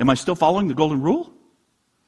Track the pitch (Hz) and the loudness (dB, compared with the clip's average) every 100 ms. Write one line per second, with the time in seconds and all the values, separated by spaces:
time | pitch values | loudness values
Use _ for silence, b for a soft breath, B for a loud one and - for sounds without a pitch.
0 | 131 131 - 170 160 190 190 131 156 139 | 0 0 -2 0 2 2 0 0 0 0
1 | 151 302 339 - _ _ _ _ _ _ | 0 -2 -4 -16 _ _ _ _ _ _